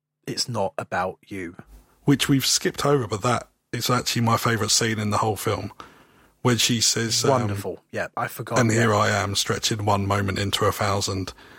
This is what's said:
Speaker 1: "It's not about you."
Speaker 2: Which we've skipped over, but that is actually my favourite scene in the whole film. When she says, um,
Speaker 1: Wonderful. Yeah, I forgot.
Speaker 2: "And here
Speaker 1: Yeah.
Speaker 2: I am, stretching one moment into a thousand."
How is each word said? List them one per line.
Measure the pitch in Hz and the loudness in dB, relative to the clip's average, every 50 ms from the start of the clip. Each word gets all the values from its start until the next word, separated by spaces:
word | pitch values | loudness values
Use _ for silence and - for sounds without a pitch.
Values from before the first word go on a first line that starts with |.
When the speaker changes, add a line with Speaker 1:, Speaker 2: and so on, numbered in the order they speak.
| _ _ _ _ _ | _ _ _ _ _
Speaker 1:
"It's | - - - - - | -8 -6 -6 -6 -4
not | 117 110 98 95 - | -4 -4 -4 -4 -4
about | - - - 95 92 92 95 90 - _ | -6 -8 -4 -4 -4 -2 -4 -6 -10 _
you." | - 101 98 92 85 90 - - - - - _ _ _ _ _ | -14 -10 -10 -10 -10 -12 -14 -20 -20 -20 -20 _ _ _ _ _
Speaker 2:
Which | 143 143 - - - | 2 2 2 2 2
we've | 143 135 127 | 2 2 2
skipped | - - - - 180 - - - | 2 0 0 0 -2 -2 0 2
over, | 143 147 139 117 | 2 2 2 2
but | 101 110 101 101 | -2 -4 -2 0
that | 127 117 - - - _ _ _ _ - | 0 0 0 -2 -8 _ _ _ _ -8
is | 123 - - | -6 -2 -2
actually | 123 123 - - - 123 117 | -2 0 -2 -2 -2 0 2
my | 113 113 | 2 2
favourite | 110 - 117 117 107 104 101 | 2 2 0 0 0 0 2
scene | - - 120 113 110 107 | 2 2 2 0 0 -2
in | 107 104 | -2 -2
the | 101 98 | 0 0
whole | - 110 101 | 0 -2 -2
film. | - - 110 104 101 104 104 - - - - - - - _ _ _ _ _ _ _ - | -2 -2 -2 -2 -2 -4 -8 -12 -14 -20 -20 -20 -20 -20 _ _ _ _ _ _ _ 0
When | 127 120 107 | 2 2 4
she | - - 123 113 110 | 2 2 2 2 2
says, | - - 117 117 113 113 - - | 2 2 0 -2 -2 0 0 2
um, | - | 4
Speaker 1:
Wonderful. | 135 123 117 101 101 101 - 98 82 - _ _ - | 4 4 2 0 -2 -4 -6 -8 -8 -10 _ _ -8
Yeah, | 107 90 - _ | -8 -8 -6 _
I | - - - | -6 -8 -8
forgot. | - - 117 - 117 117 | -8 -10 -8 -2 0 2
Speaker 2:
"And | 120 113 | 2 4
here | 110 117 117 113 | 4 4 4 4
Speaker 1:
Yeah. | 104 104 | 4 4
Speaker 2:
I | 104 107 | 2 2
am, | 107 101 98 98 98 | 2 0 -2 -2 -2
stretching | - - - 110 101 - - 120 107 104 | -2 -2 -2 -2 -2 -2 -2 -2 -2 0
one | 107 101 101 98 | 2 2 2 2
moment | 98 101 101 101 98 95 104 | 2 0 0 0 0 -2 -2
into | 101 101 - - 107 | -2 -2 0 0 0
a | 98 - | 0 0
thousand." | - 107 101 98 101 98 - 98 95 92 - - - - - - | 0 0 0 0 0 -2 -2 -4 -4 -6 -8 -10 -14 -18 -20 -20